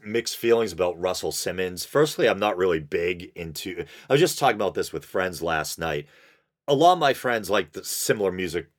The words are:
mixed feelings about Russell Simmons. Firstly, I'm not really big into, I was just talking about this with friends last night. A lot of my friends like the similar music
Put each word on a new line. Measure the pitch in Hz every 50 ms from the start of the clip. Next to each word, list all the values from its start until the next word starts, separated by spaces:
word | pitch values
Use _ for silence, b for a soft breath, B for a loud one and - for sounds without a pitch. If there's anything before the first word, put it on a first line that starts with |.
| -
mixed | 104 110 117 113 - -
feelings | - - 117 117 117 113 98
about | 87 82 90 87 87 85
Russell | 87 92 90 - - 80
Simmons. | 76 - - 98 90 92 92 90 90 85 -
Firstly, | - - 139 156 151 - - 156 113
I'm | 98 95
not | 107 107 98 87
really | 92 92 85 80
big | 73 71 92 87 85 90 92 87 90 - _
into, | - 85 82 76 - - 95 87 85 85 B B B B B
I | 131
was | 143
just | 180 - - -
talking | 147 123 113
about | 104 104 92 -
this | 101 87 -
with | - 76 -
friends | - - 98 92 92 87 71 82
last | 85 82 78 78 - - -
night. | 82 80 76 73 73 b b b b b b b b b b _ - -
A | 143
lot | 135 160 175 180
of | 170
my | 156 139 123
friends | - - 127 120 113 101 87
like | 101 104 90 -
the | - 95 -
similar | - - - - - 131 107 101 95
music | 90 92 92 85 78 87 80 _ _